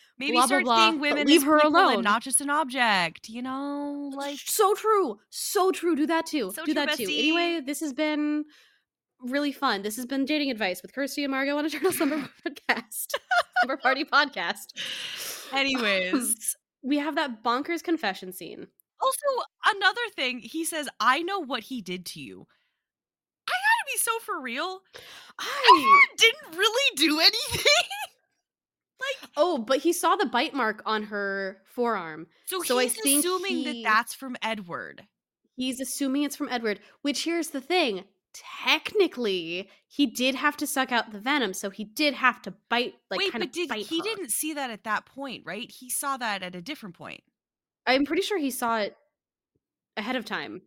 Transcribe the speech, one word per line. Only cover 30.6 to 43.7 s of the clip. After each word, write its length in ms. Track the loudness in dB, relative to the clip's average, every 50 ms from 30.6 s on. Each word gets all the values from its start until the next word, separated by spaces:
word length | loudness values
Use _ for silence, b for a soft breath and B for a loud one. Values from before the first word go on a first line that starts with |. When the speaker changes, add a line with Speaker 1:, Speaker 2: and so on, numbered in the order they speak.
| -2 -2 -2 -4 -4
Speaker 2:
on 180 | -4 -2 -2 -4
her 580 | -4 -6 -4 -4 -4 -4 -4 -4 -6 -8 -12 _
forearm. 600 | _ -6 -2 -2 0 0 -2 -4 -8 -10 -12 -14 -16 b b b
Speaker 1:
So 160 | b -6 -6
Speaker 2:
So 180 | -2 0 2 2
I 40 | 2
Speaker 1:
he's 100 | 0 -2 -2
Speaker 2:
think 180 | 0 2 2 2 2
Speaker 1:
assuming 380 | 0 -2 -2 -2 -2 -2 -2 -2
that 100 | -4 -6
Speaker 2:
he 80 | -4 0
Speaker 1:
that's 300 | 2 2 2 2 0 -6
from 240 | -12 -12 -12 -10 -6
Edward. 640 | -4 -4 -4 -6 -8 -10 -10 -10 -10 -10 -14 -18 -20 _ _ _ _ _ _ _ _ _ _
Speaker 2:
He's 240 | -6 -4 -4 -4 -4
assuming 440 | -6 -6 -4 -2 -2 0 0 0 0
it's 120 | -2 -2
from 140 | -4 -6 -4
Edward, 300 | -4 -2 -2 -2 -4 -4 b b b b
which 220 | -4 -2 -2 -2 -2
here's 240 | -2 -2 -2 -2 -4
the 120 | -6 -8
thing. 440 | -4 0 2 2 2 2 0 -4 -6 _ _ _ _ _ -20 -20 -18 -16 -12 -6 0
Technically, 1040 | 2 2 2 2 -2 2 4 4 4 2 -2 -2 0 0 -2 -2 -4 -6 -6 -8 b b b b b
he 200 | 0 2 2 2
did 260 | 2 2 2 2 2
have 220 | 2 0 0 0 0
to 80 | -4
suck 260 | -4 0 -2 0 0
out 200 | 0 -2 -2 -2
the 80 | -8 -8
venom, 340 | -4 0 0 0 0 -2 -4
so 160 | -4 -8 -8
he 140 | -8 -8 -12
did 320 | -10 -4 0 0 0 0
have 260 | 2 0 0 0 0 -8
to 100 | -14 -14 _ _ -2
bite, 260 | 0 0 0 -2 -6 _ _ -6
like, 80 | -4 -2
Speaker 1:
Wait, 120 | -2 -2
Speaker 2:
kinda 140 | -2 -2 -4
Speaker 1:
but 80 | -4 -4
did, 160 | -6 -4 -4